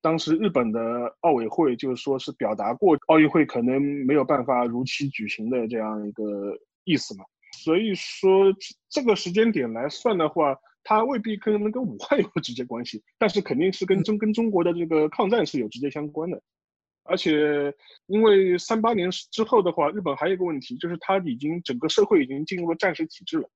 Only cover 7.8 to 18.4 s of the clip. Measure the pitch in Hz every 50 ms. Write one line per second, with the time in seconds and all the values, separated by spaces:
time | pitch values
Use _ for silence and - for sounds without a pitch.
7.8 | 220 220 190 180 - - - - - 190 190 190 196 196 190 - - - - _
8.8 | _ _ - 302 262 240 208 180 - 180 175 214 226 233 208 165 127 117 113 113
9.8 | 123 147 - - - 240 214 180 165 - - 175 156 143 135 - _ _ _ _
10.8 | _ - 220 214 226 254 277 233 214 233 214 202 - 220 214 208 208 214 214 247
11.8 | 262 185 113 196 - - 285 285 - - _ 165 - - 120 120 123 123 120 117
12.8 | 123 - - 107 _ _ _ _ 226 208 - 202 185 - 143 127 170 190 185 -
13.8 | 196 185 190 196 - - 214 208 214 214 214 226 233 226 202 180 170 175 170 170
14.8 | 170 160 165 156 151 156 - - - 190 226 233 170 143 - 139 113 104 - 120
15.8 | 135 143 - 156 147 147 147 156 160 175 165 - _ _ _ _ _ _ _ _
16.8 | _ _ _ _ _ - 175 180 - 175 156 151 151 147 147 147 143 143 143 _
17.8 | _ _ - _ _ - 190 214 226 220 202 196